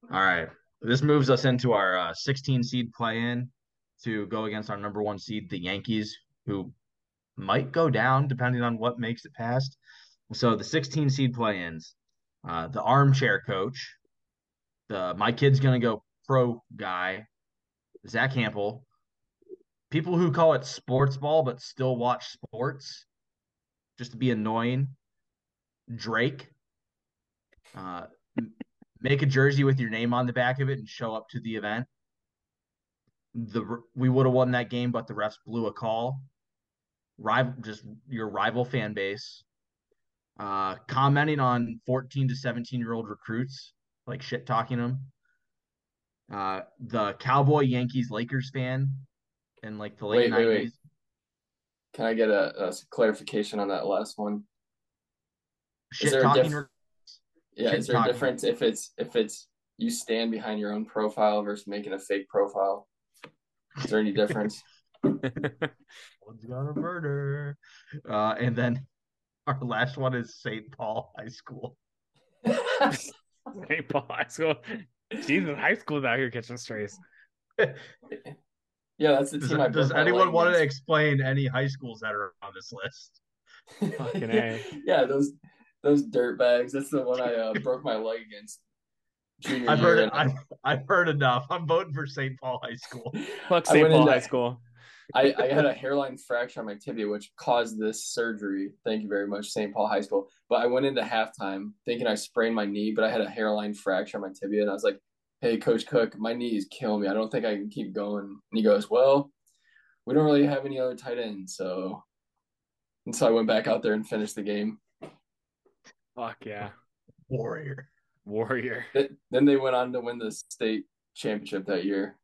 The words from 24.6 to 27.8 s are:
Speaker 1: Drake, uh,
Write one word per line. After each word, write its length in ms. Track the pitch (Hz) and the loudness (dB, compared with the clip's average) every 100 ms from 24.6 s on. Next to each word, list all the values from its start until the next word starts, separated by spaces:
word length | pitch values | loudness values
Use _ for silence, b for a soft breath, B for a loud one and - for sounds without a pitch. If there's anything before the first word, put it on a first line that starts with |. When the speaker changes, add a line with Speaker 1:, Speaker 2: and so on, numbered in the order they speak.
| 120 127 139 135 _ _ _ _ _ _ _ _ _ | 0 0 -2 -6 _ _ _ _ _ _ _ _ _
Speaker 1:
Drake, 560 | 117 113 113 127 135 - _ _ _ _ _ _ _ _ _ _ _ _ | -12 -4 0 0 -2 -16 _ _ _ _ _ _ _ _ _ _ _ _
uh, 300 | - | -14